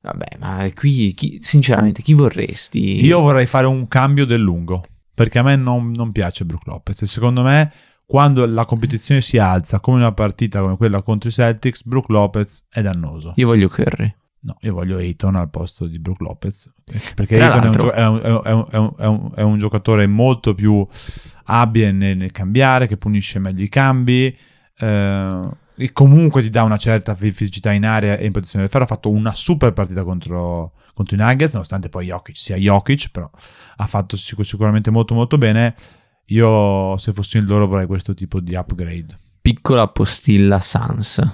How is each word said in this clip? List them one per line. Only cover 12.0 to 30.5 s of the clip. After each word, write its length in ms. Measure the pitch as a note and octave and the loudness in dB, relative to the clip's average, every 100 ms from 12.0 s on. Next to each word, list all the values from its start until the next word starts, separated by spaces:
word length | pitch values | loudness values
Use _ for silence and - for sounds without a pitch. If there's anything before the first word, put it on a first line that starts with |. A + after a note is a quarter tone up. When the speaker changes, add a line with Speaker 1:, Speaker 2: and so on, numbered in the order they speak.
| B2 | 0
Speaker 2:
Lopez 560 | G#2+ G2+ G#2+ G#2 - _ | 2 2 0 -4 -8 _
è 100 | - | -4
dannoso. 540 | G2+ F2+ D#2+ D#2+ D#2+ F2 | -4 -4 -6 -10 -6 0
Speaker 1:
Io 100 | B2 | 4
voglio 220 | A2+ F#2+ | 4 4
Curry. 420 | - - - G#2+ - _ _ | 2 -2 -2 -4 -6 _ _
Speaker 2:
No, 160 | - - | -16 -10
io 120 | A2 | -8
voglio 240 | F2 F2+ F#2+ | -6 -6 -4
Ayton 380 | F2+ E2 G2 | -6 -4 0
al 160 | F#2+ E2 | 0 -2
posto 360 | E2 F2+ - F2 | -6 -10 -8 -10
di 120 | E2 | -8
Brook 220 | D#2+ F#2 | -8 -6
Lopez, 520 | E2 - - - - _ _ G#2+ - | -8 -8 -10 -10 -16 _ _ -12 -8
perché 200 | - G#2 | -6 2
Speaker 1:
Tra 180 | A2+ D#3+ | 4 6
Speaker 2:
Ayton 120 | A#2 | 4
è 20 | A#2 | 4
un 40 | |
Speaker 1:
l'altro 180 | A2 A#2+ | 2 2
Speaker 2:
gio-, 40 | |
è 140 | A2+ A2+ | 2 2
un, 140 | A2 | 2
è 80 | A2 | 0
un, 100 | A2+ | 0
è 80 | G#2 | 2
un, 140 | A2 - | 0 0
è 60 | A2 | 0
un, 140 | A2 - | 0 0
è 80 | |
un, 260 | G#2+ G#2+ G#2 | 0 0 -2
è 80 | - | 0
un 160 | G#2+ G#2+ | 0 2
giocatore 480 | G#2 G#2 F#2+ A2 G2+ | 0 -2 2 2 4
molto 480 | G#2 B2+ B2 - | 4 2 2 -2
più 320 | F#2+ G#2 G#2 G2 - - - - - | 0 2 2 0 -8 -18 -18 -20 -20
abile 480 | - A2+ A#2 A2 G#2 | -2 0 2 2 2
nel, 240 | G2 G2 F#2+ | 2 0 -2
nel 160 | F#2 | -6
cambiare, 540 | - F#2 A2+ C3+ B2+ B2 | -6 -2 2 4 2 0
che 100 | G#2 | -2
punisce 440 | G#2 G#2 G2 G2+ | -2 -2 -2 -6
meglio 220 | F#2+ F#2 | -6 -4
i 60 | G2 | -2
cambi, 680 | - C3+ B2+ B2 B2 C3 B2 _ _ _ _ | 2 2 2 2 2 0 -4 _ _ _ _
eh, 680 | A2 G#2 G2 G2 F#2+ F#2 F#2 - _ - | -2 0 0 -2 -4 -6 -10 -12 _ -8
e 160 | B2+ | -8
comunque 480 | - C#3 D3 E3 C#3 | 4 6 8 6 2
ti 80 | A2+ | 0
dà 140 | A2+ | 0
una 160 | A2 G#2 | 0 0
certa 360 | A#2 A2 G#2 | 0 0 -2
fi-, 160 | F#2+ G#2 | -4 -4
fisicità 420 | F#2+ G#2 F#2+ G#2+ | -2 -6 -4 -2
in 120 | G#2 | 0
area 320 | G#2+ A2 G#2 G#2 | 0 0 0 -2
e 80 | |
in 80 | G#2+ | -2
posizione 320 | G2 F#2 G2+ | -4 -6 -4
del 80 | G2 | 0
ferro. 120 | C#3 | 0
Ha 40 | A#2+ | 0
fatto 220 | - G#2+ | -2 -2
una 240 | G#2+ A2 | -2 -2
super 400 | - - E3 C3 | -6 -2 2 2
partita 280 | F#2 F#2 F#2+ | 0 -4 -4
contro, 720 | F2+ F2+ D#2+ F2 F2 | -4 -6 -6 -6 -6